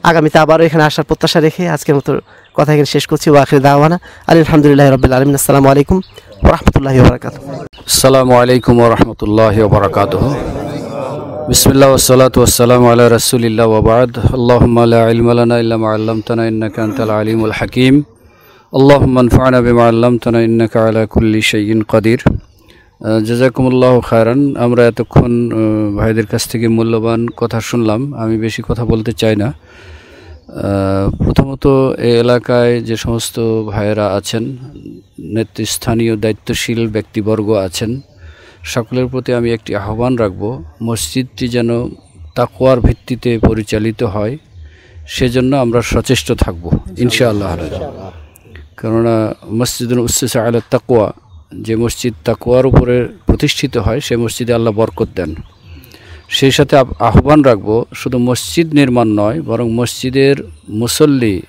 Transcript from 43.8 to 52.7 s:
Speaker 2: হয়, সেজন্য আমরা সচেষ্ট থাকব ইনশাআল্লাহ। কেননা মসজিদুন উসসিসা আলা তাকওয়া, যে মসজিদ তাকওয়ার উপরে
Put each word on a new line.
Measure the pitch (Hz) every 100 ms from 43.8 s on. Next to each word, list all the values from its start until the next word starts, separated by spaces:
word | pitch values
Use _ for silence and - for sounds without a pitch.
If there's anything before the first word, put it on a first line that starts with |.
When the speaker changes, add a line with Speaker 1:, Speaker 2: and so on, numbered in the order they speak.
| 110 110
Speaker 2:
হয়, | 117 101 107 135 _ - - - _ - -
সেজন্য | - 127 123 127 139
আমরা | 120 120
সচেষ্ট | 110 123 - 131 -
থাকব | 117 - 85 85 82 - 90
ইনশাআল্লাহ। | 123 - 120 104 98 85 80 - 147 - 95 - - _ - - - -
কেননা | 113 113 117 113 107 - -
মসজিদুন | 110 123 - 120 123
উসসিসা | 117 - 127 127
আলা | 113 117 -
তাকওয়া, | 127 - 120 101 - _ - _ -
যে | 107 113
মসজিদ | 117 - 123 110 -
তাকওয়ার | 117 - 127
উপরে | 131